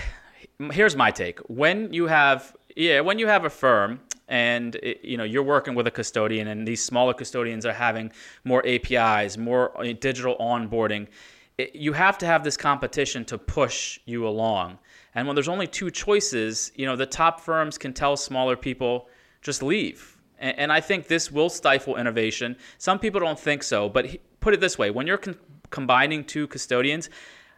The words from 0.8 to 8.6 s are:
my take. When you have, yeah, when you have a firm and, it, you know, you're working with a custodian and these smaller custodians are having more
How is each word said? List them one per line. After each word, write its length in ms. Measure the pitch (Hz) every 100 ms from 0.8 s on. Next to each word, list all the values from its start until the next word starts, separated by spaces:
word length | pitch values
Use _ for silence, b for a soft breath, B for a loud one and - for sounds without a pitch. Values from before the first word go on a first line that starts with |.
| 208
my 180 | 139 113
take. 280 | - 87 - -
When 440 | 117 151 196 220
you 120 | 160 170
have, 480 | 156 143 131 - - _ -
yeah, 240 | 165 143
when 180 | 165 214
you 80 | 220
have 200 | 202 160
a 40 |
firm 500 | - 135 113 101 123 - - -
and, 480 | 123 120 120 120 113
it, 260 | 120 -
you 140 | - 120
know, 80 |
you're 180 | 107 127
working 320 | 139 143 143
with 120 | 123 117
a 40 |
custodian 560 | - 110 117 107 110 107
and 220 | 107 110
these 160 | 113
smaller 300 | - 123 127
custodians 500 | 123 - 127 117 110
are 80 | 113
having 400 | 107 120 110 110 B B B
more 160 | 127 127